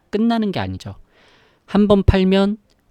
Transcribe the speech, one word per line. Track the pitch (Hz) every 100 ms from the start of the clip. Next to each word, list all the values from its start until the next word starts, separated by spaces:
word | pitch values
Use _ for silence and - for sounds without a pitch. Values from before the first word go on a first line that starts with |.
| _
끝나는 | 208 233 226 208
게 | 127
아니죠. | 95 95 104 - - _ _ _ _ _
한 | - 202 208
번 | 202
팔면 | - 190 190 196 202 214 _ _ _